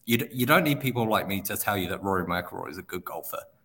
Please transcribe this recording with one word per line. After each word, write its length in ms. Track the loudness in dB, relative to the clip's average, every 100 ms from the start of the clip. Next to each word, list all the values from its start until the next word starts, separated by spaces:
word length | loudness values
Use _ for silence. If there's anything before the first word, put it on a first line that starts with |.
| 0
you 120 | 2
d-, 120 | 2
you 140 | -2 4
don't 180 | 6
need 160 | 6 2
people 280 | 0 0 2
like 200 | 2 2
me 140 | -2
to 140 | -2 -4
tell 220 | 0 0
you 100 | 0
that 140 | -2
Rory 220 | 0 0 0
McIlroy 440 | -2 -4 -8 -10
is 80 | -10
a 60 |
good 220 | -8 -8 -8
golfer. 380 | -10 -8 -10 -10 _